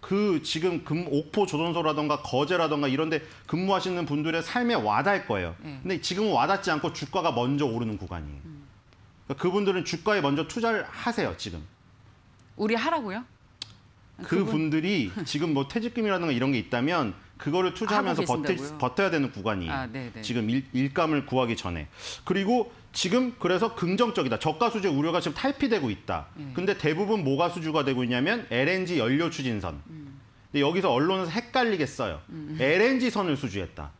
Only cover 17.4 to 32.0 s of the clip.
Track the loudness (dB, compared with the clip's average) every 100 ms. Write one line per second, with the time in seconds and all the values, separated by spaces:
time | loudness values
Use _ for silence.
17.4 | -2 2 2 0 0 0 2 0 0 0
18.4 | 0 -2 -4 -2 -2 2 2 2 0 -2
19.4 | -2 -2 -2 -4 -6 -8 -10 -10 -2 0
20.4 | 2 0 0 0 0 2 2 2 2 0
21.4 | 2 0 -4 -6 -8 -12 -14 -12 -2 0
22.4 | 4 2 2 -6 -12 -4 2 2 2 0
23.4 | 0 2 2 0 0 2 2 2 0 0
24.4 | -2 2 0 2 0 2 2 2 0 -2
25.4 | -2 0 0 2 0 -4 -4 -6 -6 -14
26.4 | -8 -2 0 2 0 0 0 2 2 2
27.4 | 2 0 0 2 2 0 2 2 2 0
28.4 | 0 0 2 2 0 0 2 2 2 0
29.4 | -2 -2 -4 -8 -12 -16 -16 -18 -20 -20
30.4 | -4 0 2 2 2 4 4 2 0 -4
31.4 | -2 0 2 2 -2 -2